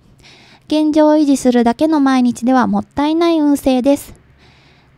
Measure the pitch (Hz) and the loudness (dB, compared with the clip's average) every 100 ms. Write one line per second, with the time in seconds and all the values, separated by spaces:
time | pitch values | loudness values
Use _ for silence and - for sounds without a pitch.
0 | _ _ - - - - - 302 302 302 | _ _ -20 -20 -20 -20 -6 -2 0 2
1 | 302 302 285 269 254 247 226 240 311 311 | 2 2 2 0 0 0 0 0 -2 0
2 | 269 262 247 226 233 262 214 202 202 - | 0 0 0 -2 -2 0 0 -2 -6 -4
3 | 294 320 339 330 294 285 - 254 254 285 | -2 0 0 0 0 0 0 -2 0 -2
4 | - - _ _ _ _ _ _ _ | -4 -20 _ _ _ _ _ _ _